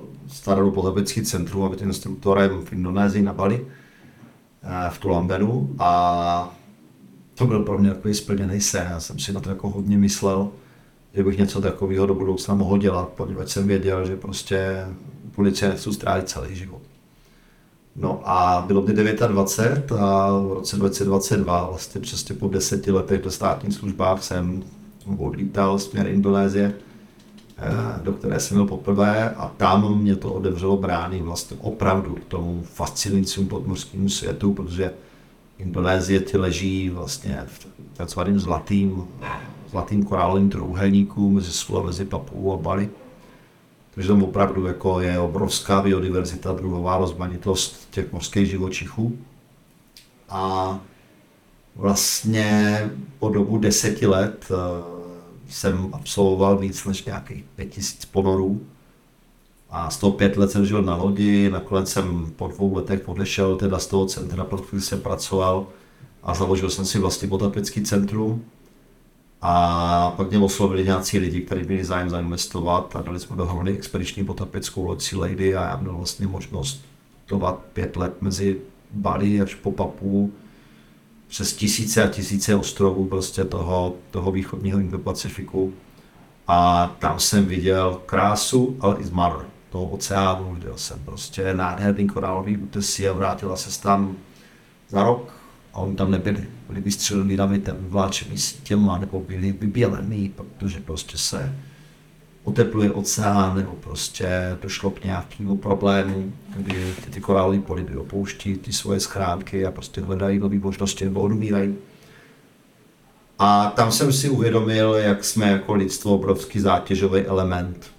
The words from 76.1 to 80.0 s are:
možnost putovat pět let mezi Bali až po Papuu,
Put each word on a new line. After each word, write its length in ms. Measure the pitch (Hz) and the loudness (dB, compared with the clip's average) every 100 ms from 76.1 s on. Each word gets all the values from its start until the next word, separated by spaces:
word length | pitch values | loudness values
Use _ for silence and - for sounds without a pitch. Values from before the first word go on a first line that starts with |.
| - 98 | -6 -4
možnost 540 | 92 - - 69 - - - _ _ | -6 -8 -6 -6 -8 -14 -20 _ _
putovat 360 | - 101 92 90 - | -6 -2 -2 -4 -8
pět 220 | - - - | -6 -4 -4
let 260 | 87 - | -4 -2
mezi 360 | 98 90 98 95 - - _ | -4 0 0 0 -6 -20 _
Bali 500 | 104 98 92 101 104 | -6 -2 0 2 2
až 140 | 95 - | 0 -2
po 160 | 101 | -4
Papuu, 600 | - - - | -2 -4 -4